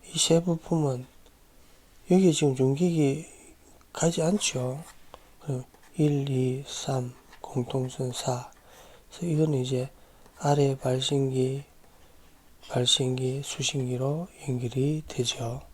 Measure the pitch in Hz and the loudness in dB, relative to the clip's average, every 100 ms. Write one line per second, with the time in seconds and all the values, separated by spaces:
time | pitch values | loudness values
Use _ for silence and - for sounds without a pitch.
0 | - 160 - 165 175 165 - 165 147 127 | -8 -4 4 4 4 -4 0 0 0 -2
1 | 127 - - _ _ - - - - - | -8 -18 -20 _ _ -20 -20 -20 -20 -20
2 | - 180 185 151 147 131 131 139 180 165 | 2 6 6 6 2 4 2 4 2 4
3 | 143 143 165 - - - - - - - | 2 0 -8 -20 -20 -20 -20 -20 -18 0
4 | 165 170 165 202 - 131 127 135 170 - | 0 2 0 0 0 -2 -6 -6 -12 -20
5 | - - - - - 127 127 - - - | -20 -20 -20 -16 -6 -6 -6 -20 -16 0
6 | 151 143 139 131 127 131 143 - - 131 | 2 2 0 0 0 -2 -8 -10 -4 -4
7 | 123 123 - - - - 123 135 127 - | -4 -12 -20 -20 -8 -6 -2 -4 -4 -4
8 | 127 123 - 123 120 - - - - - | -6 -4 -4 -4 -6 -20 -20 -20 -20 -20
9 | - - 175 151 156 139 127 131 127 - | -20 -8 -2 2 2 2 0 -2 -4 -10
10 | - - - - 147 143 139 135 131 127 | -20 -20 -20 -4 2 4 4 2 0 0
11 | 131 139 135 131 131 135 143 - - - | 2 0 2 2 0 -2 -10 -20 -20 -20
12 | - - - - - - - - 127 - | -20 -20 -20 -20 -20 -20 -4 -2 2 2
13 | 131 127 127 135 139 - 135 143 127 123 | 0 0 -2 -4 -8 -4 -2 -2 -2 -2
14 | 131 151 175 - - 127 123 131 139 156 | -2 -2 -6 -10 -4 -4 -2 0 0 0
15 | - - 123 - 117 127 - | -6 -4 -4 -4 -6 -8 -12